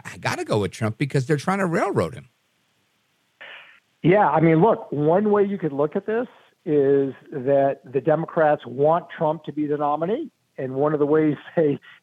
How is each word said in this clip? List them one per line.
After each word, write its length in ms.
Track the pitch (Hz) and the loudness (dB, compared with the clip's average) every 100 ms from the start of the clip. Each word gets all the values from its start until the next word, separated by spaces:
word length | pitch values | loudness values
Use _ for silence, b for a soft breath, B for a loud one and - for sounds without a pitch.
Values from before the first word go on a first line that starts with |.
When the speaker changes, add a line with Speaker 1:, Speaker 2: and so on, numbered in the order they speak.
| - | -14
Speaker 1:
I 40 | 92 | -8
gotta 280 | 104 320 349 | -6 -6 -2
go 140 | 110 | -2
with 120 | 95 | -2
Trump 260 | - 110 113 | -4 -6 -4
because 280 | 143 143 127 | -4 -4 -2
they're 100 | 147 | -2
trying 220 | - 196 | -2 -2
to 80 | 190 | -2
railroad 480 | 170 302 - 85 | -2 -2 -2 -2
him." 160 | - - _ _ _ _ _ _ _ _ _ _ _ B B B B _ _ | -6 -20 _ _ _ _ _ _ _ _ _ _ _ B B B B _ _
Speaker 2:
Yeah, 280 | 147 202 180 | 2 4 4
I 100 | 151 | 4
mean, 220 | 165 160 | 4 4
look, 280 | 175 - - | 4 2 -2
one 360 | 139 147 175 214 | -2 2 2 2
way 120 | 208 | 2
you 140 | 202 196 | 0 -2
could 160 | 156 | -4
look 240 | 139 151 196 | -2 -2 -2
at 80 | 196 | -4
this 220 | 220 247 - _ _ - | -4 -6 -12 _ _ -2
is 480 | 147 139 139 139 123 - | 2 4 2 0 -6 -12
that 460 | 160 127 139 139 - | -6 0 2 2 -2
the 160 | - 135 | -6 -4
Democrats 680 | 131 156 160 - 151 147 123 | 0 0 0 0 2 2 -2
want 420 | 123 147 165 - - | 0 2 2 -2 -4
Trump 280 | 156 156 - | -2 -2 -6
to 60 | |
be 160 | 147 151 | -6 -4
the 100 | 147 | -2
nominee. 540 | 147 151 170 240 311 - _ - | -2 -2 -2 -4 -8 -16 _ -10
And 180 | 131 131 | -8 -2
one 180 | 151 | 0
of 60 | 151 | 0
the 60 | 147 | 2
ways 300 | 156 156 139 - | 2 2 -2 -4
<laughs> 100 | - | 0
they 220 | 151 139 B B | 0 0 B B